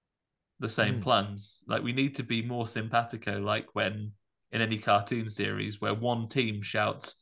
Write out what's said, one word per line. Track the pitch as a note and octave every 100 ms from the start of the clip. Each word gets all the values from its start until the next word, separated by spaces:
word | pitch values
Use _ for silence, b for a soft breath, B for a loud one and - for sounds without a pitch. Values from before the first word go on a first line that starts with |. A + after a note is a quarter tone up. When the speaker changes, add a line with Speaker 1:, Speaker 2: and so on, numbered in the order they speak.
| _ _ _ _ _ -
Speaker 1:
the | A#2
same | - G#2+ G#2
Speaker 2:
Hmm. |
Speaker 1:
plans. | G2 A2+ G#2 G2+ - - -
Like, | A2+
we | A#2+
need | B2+ C3+ C#3
to |
be | A#2 A#2
more | A#2 A#2+ A2+
simpatico, | A2+ A2+ A#2 A#2 A2+ - G2+
like | G2+ A2 -
when | B2 G#2 G#2+ G#2+ G2+ _ _ -
in | A#2
any | A2 G#2+
cartoon | A2+ G#2 G#2 A#2+ A2
series | - G#2 G#2 G#2 G#2
where | G#2+ A2
one | A#2+ A#2 A2+
team | C#3 A2+ G#2
shouts, | G2+ - G#2+ - - -